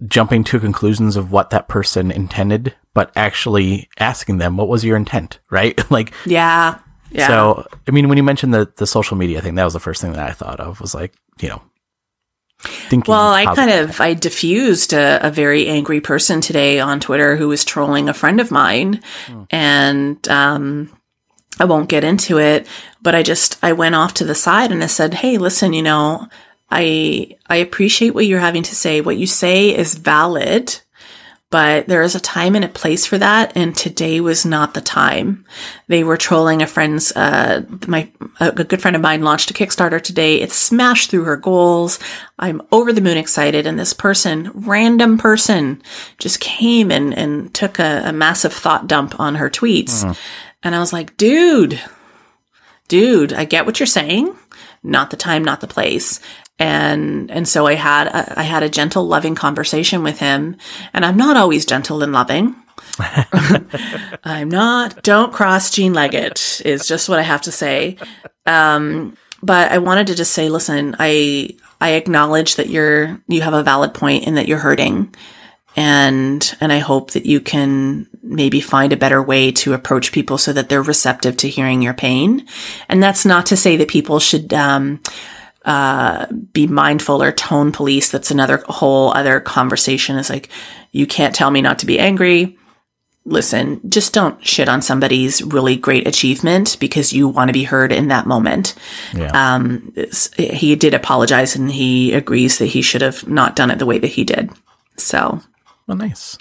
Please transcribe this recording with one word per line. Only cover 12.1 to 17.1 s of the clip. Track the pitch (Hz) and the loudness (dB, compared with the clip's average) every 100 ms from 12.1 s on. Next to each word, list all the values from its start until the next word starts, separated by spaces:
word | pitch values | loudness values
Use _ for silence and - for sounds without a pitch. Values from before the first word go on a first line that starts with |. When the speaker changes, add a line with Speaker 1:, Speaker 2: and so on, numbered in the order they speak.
| _ _ _ _ _ | _ _ _ _ _
Speaker 1:
thinking | - - - 123 117 | -14 -14 -2 0 2
Speaker 2:
Well, | 214 208 | 4 4
I | 196 | 4
Speaker 1:
positive. | 202 180 247 170 | 2 2 2 2
Speaker 2:
kind | 156 | 0
of, | - | -2
I | 165 | -2
diffused | 170 170 - 170 196 262 170 - | 0 -4 -2 0 2 2 2 2
a, | 151 143 - | 2 2 2
a | 151 | 0
very | 151 143 147 151 | 0 2 2 2
angry | 151 143 151 | -2 0 -4
person | 151 147 - 160 | -2 0 0 0
today | - 156 143 143 | 0 0 2 2
on | 135 147 | 0 -4
Twitter | - | -2